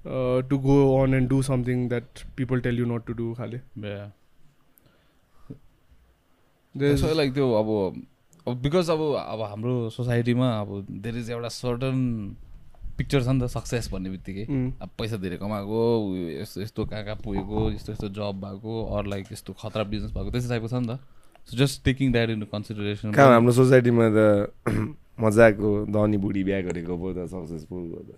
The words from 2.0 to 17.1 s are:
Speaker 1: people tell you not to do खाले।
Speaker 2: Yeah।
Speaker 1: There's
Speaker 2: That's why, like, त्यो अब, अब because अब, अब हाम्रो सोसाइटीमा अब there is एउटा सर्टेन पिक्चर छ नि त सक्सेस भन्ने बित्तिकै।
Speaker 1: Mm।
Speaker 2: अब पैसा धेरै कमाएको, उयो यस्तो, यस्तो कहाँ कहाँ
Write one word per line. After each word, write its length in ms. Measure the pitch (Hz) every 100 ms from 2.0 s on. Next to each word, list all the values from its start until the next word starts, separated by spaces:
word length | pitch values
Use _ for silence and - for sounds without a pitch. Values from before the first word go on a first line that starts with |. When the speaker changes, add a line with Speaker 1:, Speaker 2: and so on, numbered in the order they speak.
| - - - -
Speaker 1:
people 240 | 123 127
tell 140 | 123
you 120 | 120 120
not 200 | 120 117
to 80 |
do 200 | 117 117
खाले। 260 | 117 110 120 - -
Speaker 2:
Yeah। 320 | 104 101 101 - _ _ - _ _ _ _ _ _ _ _ - - - _ _ _ _ _ _ _ _ _ _ _
Speaker 1:
There's 280 | 143 143 143
Speaker 2:
That's 0 |
why, 220 | 151 160
like, 100 | 143
त्यो 180 | 131 135
अब, 500 | 110 110 107 95 - - _ _ _ -
अब 140 | 123
because 280 | 135 175 165
अब, 100 | 160 156 120 69
अब 140 | 110
हाम्रो 480 | 107 104 117 127 113
सोसाइटीमा 680 | 113 123 120 120 120 127 110
अब 420 | 104 101 98 98
there 140 | 110 117
is 140 | 113
एउटा 180 | 117 117
सर्टेन 880 | - 123 120 131 131 127 113 98 98 - - - - - -
पिक्चर 240 | - 143
छ 60 | 123
नि 120 | 135
त 100 | 123
सक्सेस 400 | 120 - 120 110
भन्ने 180 | 98 92
बित्तिकै। 360 | 92 - 95 113
Speaker 1:
Mm। 260 | 139 127 131
Speaker 2:
अब 60 | - -
पैसा 180 | 110 110
धेरै 200 | 92 85
कमाएको, 720 | 101 107 101 110 117 117 107
उयो 320 | 92 85 71
यस्तो, 200 | 104 -
यस्तो 240 | 107 -
कहाँ 200 | 107 107
कहाँ 120 | 101